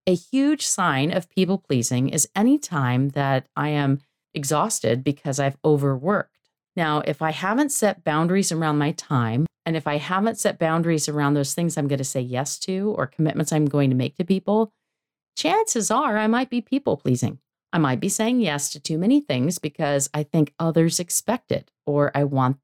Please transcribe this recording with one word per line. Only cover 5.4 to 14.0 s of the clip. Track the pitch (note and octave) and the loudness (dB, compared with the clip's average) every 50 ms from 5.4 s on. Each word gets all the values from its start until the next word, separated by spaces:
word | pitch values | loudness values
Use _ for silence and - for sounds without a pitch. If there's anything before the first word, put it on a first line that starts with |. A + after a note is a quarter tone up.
| C#3 C#3 C#3 - - | -2 -2 -2 0 2
overworked. | D#3 D3+ C#3+ C#3 C#3 C3+ B2+ C3+ F3+ G#3 F#3 - _ _ _ _ _ _ _ _ _ - | 2 2 2 2 0 0 -2 -2 -2 -2 -2 -2 _ _ _ _ _ _ _ _ _ -4
Now, | F#3 E3 D#3 D3+ D3+ - | -2 0 0 0 0 0
if | - D3 - | -2 -2 -2
I | D#3+ D#3+ | -2 -4
haven't | D3+ C#3 F3+ F#3+ A3 C4 D4+ C4+ | -2 -2 -2 0 0 2 0 0
set | - - A3 G3+ - - - | 0 0 0 0 0 -2 -2
boundaries | D#3+ D3+ D#3 E3 E3+ F#3 G3 F#3+ - | -2 0 2 2 2 2 2 0 0
around | E3+ D#3+ E3 D#3 D3 | 0 -2 0 0 0
my | D3 C#3+ D3 | 0 0 0
time, | C#3+ - - - D3 B2 A#2 A2 A2+ C3 D#3+ - _ _ - | -2 -4 -4 -2 0 0 0 0 0 0 -2 -2 _ _ -6
and | E3 D#3+ | -4 -4
if | D#3+ - | -2 -2
I | D3+ D3 | -2 -2
haven't | D3 C#3 D3+ F#3 F#3+ G3+ A3+ A3 - | -2 -2 -2 -2 0 0 0 -2 -2
set | - G3+ F#3 | -2 -2 0
boundaries | - F3 D#3+ D#3+ E3+ E3 E3+ E3 D#3 - | 0 0 2 2 2 2 2 0 0 0
around | - D3 D3 C#3+ C#3+ D3 | -2 0 2 2 2 2
those | C#3+ C#3 C#3 - | 2 0 -2 -2
things | - E3+ E3+ E3 | -2 -2 0 0
I'm | D#3+ C#3+ | -2 -2
gonna | C#3 C#3+ C3+ C3+ | 0 0 -2 -2
say | - - C3+ | -4 -4 -4
yes | B2 B2+ B2 B2 D3 - - - | -4 -2 -4 -4 -4 -4 -6 -8
to | - - F#3+ F#3+ G3 G#3+ G#3 | -6 -6 -4 -2 -2 -2 -2
or | - C3+ | -2 -4
commitments | - _ - D#3 D#3 - - D#3+ - E3 | -4 _ 0 0 0 0 -2 -2 0 0
I'm | D3+ D3+ | 0 0
going | C#3+ D3 C#3+ C#3 C3 | 2 2 2 2 2
to | B2+ | 2
make | B2+ | 2